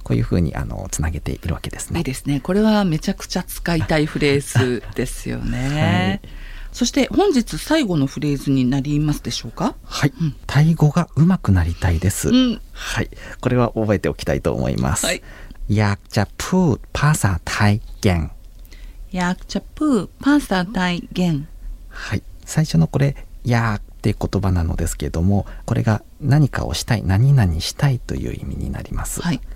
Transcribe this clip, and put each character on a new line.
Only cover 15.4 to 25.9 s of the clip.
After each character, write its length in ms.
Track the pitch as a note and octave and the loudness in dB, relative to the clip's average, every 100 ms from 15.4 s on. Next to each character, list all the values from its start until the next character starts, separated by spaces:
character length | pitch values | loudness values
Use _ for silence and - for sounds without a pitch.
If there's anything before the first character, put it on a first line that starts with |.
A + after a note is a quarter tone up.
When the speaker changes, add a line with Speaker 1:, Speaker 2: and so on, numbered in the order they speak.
| - - - | -16 -10 0
Speaker 1:
อ 120 | G#2 | 2
ย 100 | G#2 | 2
า 40 | G2+ | 0
ก 40 | - | -2
จ 160 | A2+ G2 | -2 -2
ะ 20 | - | -4
พู 380 | - F#3 F3 G#2 | 0 2 4 2
ด 60 | - | -2
ภ 100 | - D3 | 0 2
า 60 | D#3 | 2
ษ 100 | G#2 | 2
า 100 | E2+ - | 0 -2
ไ 0 | |
ท 240 | - G#2 | 2 2
ย 120 | G#2+ - - | 2 -2 -2
เ 0 | |
ก่ 80 | G2+ E2+ | 0 2
ง。 120 | D2 - - - - - - - - | -2 -8 -18 -20 -20 -18 -18 -16 -10
Speaker 2:
อ 100 | F3+ | -2
ย 80 | F3+ | -2
า 60 | F#3 | -2
ก 100 | - | -4
จ 140 | G3+ | -8
ะ 0 | |
พู 240 | - - D4+ B3 | -8 -2 2 2
ด 80 | - - | 0 -2
ภ 40 | C#4 | 2
า 60 | D4 | 2
ษ 100 | C#4 F#3+ | 4 0
า 80 | F3+ | 0
ไ 120 | A3+ | 0
ท 140 | F3+ | 0
ย 160 | F3 - | 0 -4
เ 20 | - | 0
ก่ 80 | F3+ | 2
ง。 160 | D3 D3+ - - - - - | 0 -2 -12 -12 -12 -14 -14
Speaker 1:
は 200 | - - | -6 -6
い。 60 | - - | -6 -16
最 220 | - - D#3 | -4 -2 2
初 120 | D#3+ | 2
の 100 | D#3 | 2
こ 120 | - | 2
れ、 160 | C#3 C3+ - - - | 0 0 -10 -8 0
อ 80 | A#2 | 2
ย 160 | A2+ | 2
า 60 | G#2 | -2
ก 40 | |
っ 20 | - - | -6 -4
て 80 | - | -2
い 40 | |
う 40 | - | 0
言 220 | F2+ G2 | -2 0
葉 100 | G2 | 2
な 120 | F2 E2 | 2 0
の 100 | D#2+ | 0
で 100 | F2 | -2
す 120 | - | -2
け 120 | C#2+ | -4
ど 120 | D#2 | 0
も、 240 | F2 G2+ - - - | 2 2 0 -8 -2
こ 100 | A#2+ | 0
れ 60 | |
が 220 | A2+ | 2